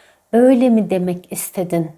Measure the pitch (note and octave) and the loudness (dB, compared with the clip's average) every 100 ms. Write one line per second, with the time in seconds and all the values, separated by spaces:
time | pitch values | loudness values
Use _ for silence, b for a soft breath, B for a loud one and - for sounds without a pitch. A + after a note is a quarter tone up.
0 | b b b A3+ B3+ C4 B3+ A3 F#3 F#3+ | b b b 2 4 4 4 2 0 -2
1 | F3+ F3+ - F#3+ - - F3 E3+ D#3+ | -4 -6 -10 -12 -10 -8 -4 -4 -6